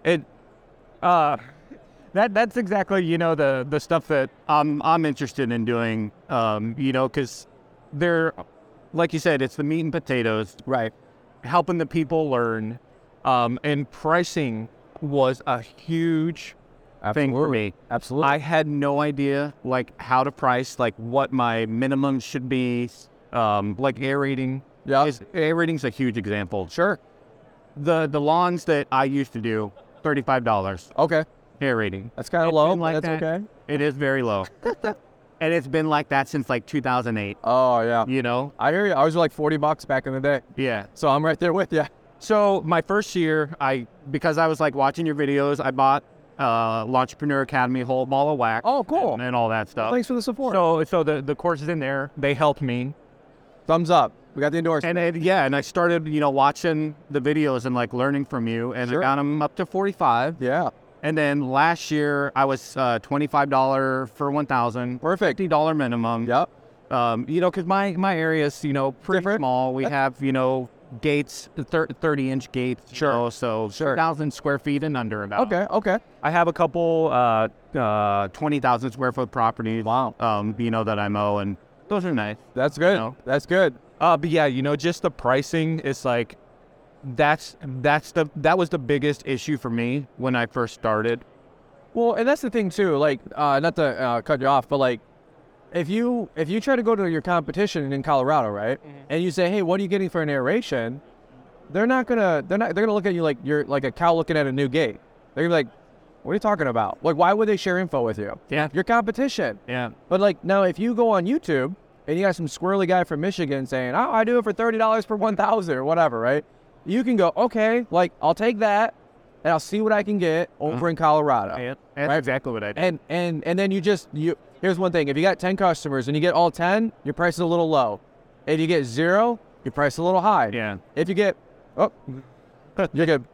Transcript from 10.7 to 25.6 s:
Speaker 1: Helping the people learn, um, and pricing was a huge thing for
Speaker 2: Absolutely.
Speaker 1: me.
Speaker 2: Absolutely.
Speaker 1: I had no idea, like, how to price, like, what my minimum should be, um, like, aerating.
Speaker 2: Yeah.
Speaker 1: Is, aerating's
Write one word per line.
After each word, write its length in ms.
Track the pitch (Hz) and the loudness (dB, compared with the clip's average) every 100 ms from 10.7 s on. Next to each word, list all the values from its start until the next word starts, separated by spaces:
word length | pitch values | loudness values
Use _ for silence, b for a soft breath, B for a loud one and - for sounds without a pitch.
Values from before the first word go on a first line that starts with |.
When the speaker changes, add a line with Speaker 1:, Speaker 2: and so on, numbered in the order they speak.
| 127 110 - _ _ _ _ | -2 -2 -8 _ _ _ _
Speaker 1:
Helping 340 | 123 175 170 170 | -2 0 0 -2
the 80 | 151 | -2
people 440 | 165 147 160 151 | -2 -2 -2 0
learn, 500 | 127 117 113 110 120 _ - _ _ - | 0 0 -2 -6 -10 _ -20 _ _ 0
um, 340 | 127 120 123 | 2 2 -2
and 260 | 147 143 135 | -2 -2 -4
pricing 800 | - 156 170 175 - 139 110 113 - - - | -6 0 0 0 -2 -4 -4 -10 -16 -20 -10
was 400 | 147 139 131 127 - | -4 2 2 0 -4
a 160 | 123 | -4
huge 920 | 113 - - 165 165 160 160 156 - - _ - - - 107 | -6 -18 -6 -2 0 0 -2 -6 -14 -20 _ -20 -20 -10 -4
thing 180 | 127 139 | 0 0
for 60 | 160 156 | 0 0
Speaker 2:
Absolutely. 120 | 120 104 | 0 -2
Speaker 1:
me. 60 | - - | -8 -8
Speaker 2:
Absolutely. 380 | 120 - 131 135 | -8 -4 -2 0
Speaker 1:
I 80 | 143 | 0
had 280 | 143 165 151 | 0 0 0
no 340 | 147 143 143 | 0 0 0
idea, 520 | 151 139 139 139 147 - | -2 0 -2 0 -4 -8
like, 360 | 127 127 123 - | -4 -4 -4 -12
how 220 | - 131 | 0 2
to 80 | 135 | 2
price, 480 | - 135 123 127 - | 0 0 0 -2 -2
like, 160 | 120 104 | -2 -2
what 340 | 117 131 135 | -2 0 0
my 340 | 131 120 113 113 | 0 0 0 -2
minimum 520 | 113 135 135 139 135 | -2 0 0 0 -2
should 300 | - 139 123 | -4 -8 -4
be, 400 | 131 123 120 120 - - _ _ | -2 0 -2 -4 -8 -20 _ _
um, 420 | 120 110 104 101 98 | -2 0 0 -2 -2
like, 220 | 139 123 | -4 -2
aerating. 640 | 135 139 139 135 131 135 - _ - | -2 -2 -2 -2 -4 -6 -10 _ -2
Speaker 2:
Yeah. 180 | 135 | 2
Speaker 1:
Is, 180 | 147 123 - | 2 -2 -8
aerating's 500 | 185 156 165 | -2 0 0